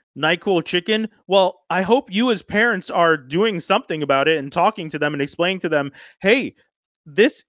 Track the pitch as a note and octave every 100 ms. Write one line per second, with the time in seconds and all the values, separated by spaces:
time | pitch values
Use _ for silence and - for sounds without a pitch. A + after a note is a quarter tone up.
0 | _ - D#3 F3 G#3+ F3+ D#3+ F3+ E3+ A3
1 | A3 _ - F#3+ F#3 - - F3 F#3 B3
2 | - F#3 B3+ G3+ - G#3 A#3+ G3 - F#3
3 | E3+ D#3 B2+ D#3+ A3+ F3+ - G3 - D#3+
4 | C#3+ C3+ C#3+ D#3+ C#3 E3+ F#3 A3 D#3 D3+
5 | D3 D3 C#3+ - F3 F#3+ F3 D3+ C#3 -
6 | - _ F#3+ C4 D#3 - _ _ _ _
7 | - C#3+ A#3 -